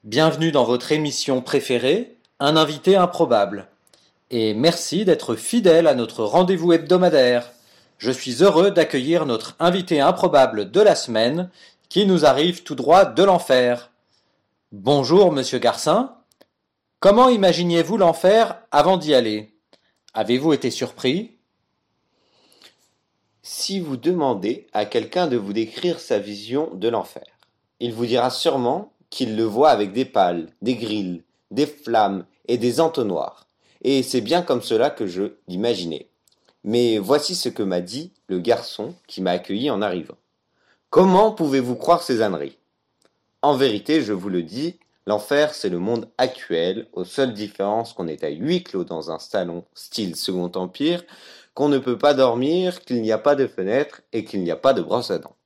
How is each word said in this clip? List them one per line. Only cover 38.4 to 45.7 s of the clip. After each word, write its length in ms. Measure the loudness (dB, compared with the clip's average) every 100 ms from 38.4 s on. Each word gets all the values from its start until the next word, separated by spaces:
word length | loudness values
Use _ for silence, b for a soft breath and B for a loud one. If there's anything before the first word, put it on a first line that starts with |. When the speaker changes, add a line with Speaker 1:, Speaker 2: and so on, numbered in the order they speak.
| -2 -2 -4 -12 -14 -14 _
Speaker 2:
qui 120 | -6
m'a 120 | -4
accueilli 380 | -4 -4 -6 -4
en 120 | -4
arrivant. « 360 | -4 -6 -10 -20 _ _ _ _ _ _ _
Comment 420 | 4 6 6 4
pouvez-vous 420 | 0 -2 0 -2
croire 300 | -4 0 0
ces 180 | 2 -2
âneries ? 360 | 0 -2 -8 _ _ _ _ _ _ _ _ _
En 140 | 0 2
vérité, 460 | 0 0 0 -2
je 100 | 0
vous 160 | -6 -4
le 160 | -6
dis, 340 | -6 -8 -10 -10 _ _
l'enfer, 480 | -4 -4 0 0 0
c'est 160 | -2
le 120 | -6